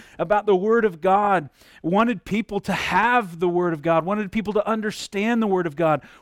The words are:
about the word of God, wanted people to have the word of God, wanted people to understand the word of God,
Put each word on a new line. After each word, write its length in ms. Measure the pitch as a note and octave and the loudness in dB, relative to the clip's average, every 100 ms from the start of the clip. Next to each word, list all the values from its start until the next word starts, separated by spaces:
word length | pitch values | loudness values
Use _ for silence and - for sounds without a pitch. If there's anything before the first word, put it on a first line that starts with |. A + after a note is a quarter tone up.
| - - | -14 -8
about 260 | E3+ G#3 G#3 | 0 0 2
the 100 | F#3 | 2
word 300 | G#3 A#3 G#3+ | 4 2 2
of 160 | E3 | 0
God, 480 | F#3 G3 G#3 F#3 C#3+ - - - | 2 2 2 0 -2 -12 -20 -10
wanted 420 | E3 F#3+ A#3 G3 | 0 2 2 -2
people 360 | - G#3 - G3+ | -4 -6 -4 -6
to 120 | - | -4
have 640 | F3 - F#3 A#3 B3 F#3+ E3 | -4 -2 0 2 2 -2 -4
the 100 | F3+ | -2
word 240 | F3 F3 | 0 0
of 80 | E3 | -2
God, 240 | E3 E3 E3 | 0 0 0
wanted 260 | G#3 G3 | -4 -4
people 220 | A3+ G3 | -4 -2
to 140 | G#3 G3+ | -2 -2
understand 720 | A3 G#3 - - G3 A3 A#3 | -2 -4 -8 -8 -4 0 0
the 60 | A3 | 2
word 180 | F#3 E3+ | 0 -2
of 100 | D3 | 0
God, 280 | D#3+ D3 - - | 0 0 -4 -12